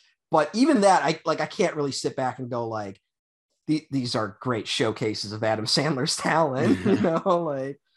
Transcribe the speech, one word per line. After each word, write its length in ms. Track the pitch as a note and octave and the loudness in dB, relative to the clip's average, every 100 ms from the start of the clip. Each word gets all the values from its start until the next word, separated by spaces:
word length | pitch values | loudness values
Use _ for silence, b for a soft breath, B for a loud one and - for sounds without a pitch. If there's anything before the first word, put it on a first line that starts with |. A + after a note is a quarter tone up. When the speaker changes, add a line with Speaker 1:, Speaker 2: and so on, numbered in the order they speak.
| b b _ | b b _
Speaker 1:
But 180 | D#3+ D3+ | 2 2
even 280 | G#3+ C#4+ B3+ | 4 4 6
that, 220 | G3 F3 | 6 6
I, 160 | C#3+ D#3+ E3 | 4 0 -2
like, 140 | D3+ | -2
I 40 | D3+ | -2
can't 300 | - E3+ D3 | 0 0 0
really 160 | C#3+ | -4
sit 240 | - C#3+ C3+ | -2 -4 -2
back 240 | B2+ A#2+ | -4 -4
and 100 | B2 | -6
go, 180 | A#2+ A#2 | -4 -4
like, 320 | A2 G2+ F#2+ _ _ _ _ _ _ - | -6 -8 -12 _ _ _ _ _ _ -2
"The-, 200 | D3+ - | -2 -2
these 240 | C3+ A#2+ B2 | -4 -2 -2
are 220 | G#2 - | -4 -6
great 260 | B2+ A2+ - | -4 -4 -2
showcases 640 | - A#2 A2 A2 G#2 G2+ | -2 -2 -2 -4 -4 -8
of 120 | A2 | -4
Adam 220 | A2 G#2+ A2 | -2 -2 0
Sandler's 500 | - D3 C3+ C3 - | 0 0 -2 -2 -2
talent," 600 | - D#3 D#3 B2+ E3+ F#3+ | 0 2 2 0 2 2
<laughs> 60 | - | 2
you 100 | G3 | 2
Speaker 2:
<laughs> 60 | |
Speaker 1:
know, 420 | F3+ E3 G3 F3 | 2 0 0 0
like, 360 | E3 C#3 C3+ C#3+ _ | 0 -4 -6 -10 _